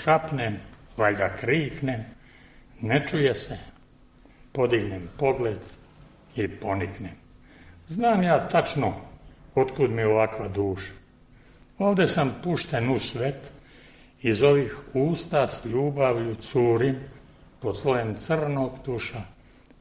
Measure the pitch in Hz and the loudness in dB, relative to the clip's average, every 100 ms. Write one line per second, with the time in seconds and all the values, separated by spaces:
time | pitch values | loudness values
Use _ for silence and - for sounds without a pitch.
0 | - 160 156 139 113 104 - - - - | 2 2 2 -4 -4 -6 -10 -20 -14 0
1 | 107 101 95 98 113 156 139 - 135 117 | 2 4 0 0 0 0 0 -4 -4 -4
2 | 110 - - - - - - - 110 139 | -8 -16 -20 -20 -20 -20 -20 -10 0 0
3 | 143 165 135 110 - 110 - - - - | 0 2 2 2 -6 -12 -14 -20 -20 -20
4 | - - - - - - 123 117 101 95 | -20 -20 -20 -20 -10 0 2 2 0 -6
5 | 87 - 135 127 117 98 - - - - | -10 -2 0 2 0 -2 -10 -20 -20 -20
6 | - - - - 98 - 104 98 101 95 | -20 -20 -12 -4 -4 -4 -4 -4 -4 -8
7 | 92 - - - - - - - - 170 | -12 -14 -20 -20 -20 -20 -20 -20 -12 0
8 | 233 208 180 151 - 170 165 147 107 - | 2 4 4 2 4 0 2 0 -2 -2
9 | - - - - - - 131 - 127 113 | -12 -20 -20 -20 -4 0 0 2 0 2
10 | 110 110 110 - 135 95 101 92 92 - | 2 4 2 0 -6 -2 -2 -2 -8 -16
11 | _ _ - - - - - - 196 196 | _ _ -20 -20 -20 -20 -18 -2 2 4
12 | 170 - 135 - 175 156 - 127 120 123 | 4 4 0 -2 -4 -4 -2 -2 0 0
13 | - 120 135 143 - - - - - - | -2 -2 -4 -4 -12 -20 -20 -20 -20 -20
14 | - _ 117 104 143 143 120 - - 127 | -20 _ 0 4 6 6 2 -6 -6 0
15 | 151 165 - 151 127 - 117 120 147 143 | 0 0 0 0 0 -2 -4 -2 0 2
16 | 131 117 117 104 - 123 120 113 135 131 | 2 2 -2 -6 -2 2 4 4 2 0
17 | - - - - - - 113 95 143 123 | -8 -18 -20 -20 -20 -8 -6 -2 0 0
18 | 110 101 - 160 147 139 131 - - 117 | 0 -6 -2 -2 0 -2 -4 -6 -8 -6
19 | - 117 98 - - - _ - | -6 -10 -14 -18 -20 -20 _ -16